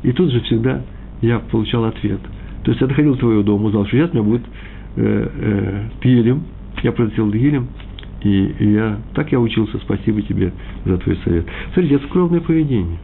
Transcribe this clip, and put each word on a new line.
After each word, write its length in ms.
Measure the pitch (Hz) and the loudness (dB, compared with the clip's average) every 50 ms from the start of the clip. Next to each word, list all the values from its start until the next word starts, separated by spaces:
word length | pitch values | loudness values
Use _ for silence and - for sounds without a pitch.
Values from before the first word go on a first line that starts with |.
| - | 2
И 80 | 131 | 2
тут 200 | 123 - 185 156 | 2 4 2 2
же 100 | 120 117 | 2 0
всегда 400 | - - 120 113 113 131 135 143 127 - - - - - - - | 0 2 0 2 2 0 -2 -2 -6 -10 -12 -14 -14 -14 -6 0
я 180 | - 113 117 110 | 2 2 2 2
получал 460 | - - - 113 110 - - 120 113 | 0 0 0 0 0 0 0 0 0
ответ. 340 | 113 110 - - 104 95 - - - - - - - - - - | 0 -2 -2 -4 -2 -2 -4 -6 -12 -14 -14 -12 -12 -12 -4 -2
То 80 | - | -2
есть 100 | 120 - | 2 2
я 60 | 135 | 0
доходил 260 | 131 135 143 151 151 131 | 0 2 2 4 2 2
до 60 | - | 2
твоего 200 | 127 117 110 107 | 2 4 4 4
дома, 260 | 101 104 104 101 107 | 4 4 4 4 2
узнал, 180 | 110 104 107 101 | 2 2 2 2
что 120 | 98 120 | 2 2
сейчас 140 | 123 165 170 | 2 2 2
у 20 | 170 | 2
меня 100 | 117 107 | 2 2
будет, 200 | 104 113 120 - - - - - - - - - - - | 2 2 0 -2 -6 -14 -14 -16 -14 -16 -16 -16 -8 -2
э, 320 | 120 113 107 107 104 113 123 - | 0 0 2 2 0 -2 -4 -6
э, 500 | - - - 101 101 101 98 95 101 107 113 - - - | -4 -2 0 0 0 0 -2 -2 -4 -6 -8 -10 0 4
Тилем. 400 | 127 127 120 113 117 131 156 175 - - - - - - - - | 4 6 6 6 4 2 0 -2 -8 -12 -14 -14 -10 -8 -2 -2
Я 80 | 123 | -2
произносил 400 | 117 - 117 107 - - 110 104 | 0 0 0 0 0 0 0 2
Тилем, 360 | 101 113 127 147 147 135 123 123 - - - - - - - - - - | 2 2 2 2 2 0 -2 -4 -8 -14 -14 -14 -14 -14 -14 -14 -12 -2
и, 320 | - 202 196 196 190 - 156 - | 0 2 4 4 2 2 0 0
и 140 | - 104 104 | 2 4 4
я, 240 | 104 110 110 104 104 110 - - | 4 2 0 -2 -4 -6 -4 -4
так 180 | 98 - - | -2 0 2
я 80 | 147 127 | 2 2
учился. 380 | 127 117 - - 110 - - - | 2 2 0 -2 -2 -2 -4 -8
Спасибо 420 | - - 107 101 - - 107 107 | -4 -4 -4 -2 0 0 0 0
тебе 300 | 104 - - 98 95 90 87 - - - - - - | -2 -2 -2 0 0 -2 -2 -6 -12 -12 -12 -6 -2
за 120 | 95 92 | 0 0
твой 200 | 90 - 117 104 - - | 0 0 -2 -2 -2 0
совет. 220 | - 87 85 82 - - - - - - | 0 0 0 0 -4 -8 -10 -10 -2 0
Смотрите, 220 | 185 180 147 143 | 0 2 4 2
это 100 | 139 139 | 0 0
скромное 340 | - - 180 180 170 170 170 | 0 0 2 2 2 2 0
поведение. 580 | 170 - 165 160 156 143 131 104 90 85 85 82 | 2 2 2 2 2 2 0 0 0 -2 -6 -8